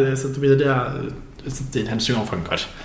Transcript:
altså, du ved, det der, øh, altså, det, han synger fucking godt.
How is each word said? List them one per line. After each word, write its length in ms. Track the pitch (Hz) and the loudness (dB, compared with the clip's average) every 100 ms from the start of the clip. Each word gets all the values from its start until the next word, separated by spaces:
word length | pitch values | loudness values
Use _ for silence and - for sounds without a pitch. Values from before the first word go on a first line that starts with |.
| 135 | 4
altså, 180 | 131 135 135 | 2 -2 2
du 40 | |
ved, 100 | 139 | 6
det 100 | 139 | 6
der, 200 | 143 131 | 6 2
øh, 200 | 123 135 113 - - - | 0 -4 -6 -8 -14 -12
altså, 180 | - 127 - | -8 -6 -2
det, 140 | 123 110 | -2 0
han 120 | 113 | 0
synger 200 | - 117 | 0 0
fucking 240 | 104 92 80 | 0 -4 -2
godt. 220 | 92 - - | -4 -4 -10